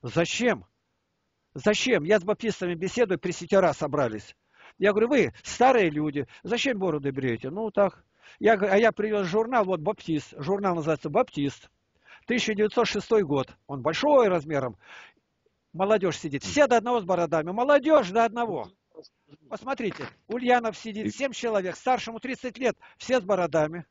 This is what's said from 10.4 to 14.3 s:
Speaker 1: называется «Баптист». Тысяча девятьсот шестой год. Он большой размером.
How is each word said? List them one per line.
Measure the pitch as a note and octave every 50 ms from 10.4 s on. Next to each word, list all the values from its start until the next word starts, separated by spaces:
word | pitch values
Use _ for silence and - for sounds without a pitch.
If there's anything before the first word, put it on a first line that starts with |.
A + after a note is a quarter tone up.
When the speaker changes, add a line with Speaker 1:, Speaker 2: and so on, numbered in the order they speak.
| C#3+ D3+ G3 G3+ G3+ F#3+ F3
Speaker 1:
называется | E3+ D3+ D#3 D#3+ C#3+ - D#3
«Баптист». | D3 - D#3+ - - D3+ C#3+ C#3+ - - - _ _ _ _ _ _ _ _ _ - - _ -
Тысяча | A#3 B3 - - G#3+
девятьсот | F#3+ G#3+ G#3+ - - A#3 -
шестой | - G#3 F3+ - A#3 A3 G3
год. | C#3 C#3+ C#3 C3 - - _ _
Он | _ D3 C3+
большой | A#2 D3 E3 - - D4 D4 C4+ A#3+
размером. | G3+